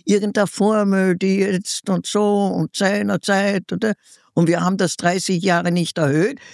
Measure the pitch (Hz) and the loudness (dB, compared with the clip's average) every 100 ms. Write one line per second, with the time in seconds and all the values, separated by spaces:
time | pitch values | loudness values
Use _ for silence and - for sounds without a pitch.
0 | - 202 208 214 196 - 202 214 202 190 | 0 0 2 0 -2 0 2 2 2 2
1 | 190 175 190 190 196 185 - - - 175 | 2 0 0 0 0 -2 -4 -8 -4 -4
2 | - 208 208 202 196 180 160 - 196 208 | -2 0 0 2 0 -2 -4 -2 -2 0
3 | 202 185 - 196 202 196 - 180 220 202 | -2 -2 0 0 0 -2 -4 -4 -2 -4
4 | _ - _ - 165 170 175 190 180 - | _ -20 _ 0 2 2 0 0 -2 0
5 | 175 185 - 180 185 175 175 175 165 - | -2 0 -2 0 2 0 0 0 -2 0
6 | 147 151 208 285 - | 0 2 0 -2 -14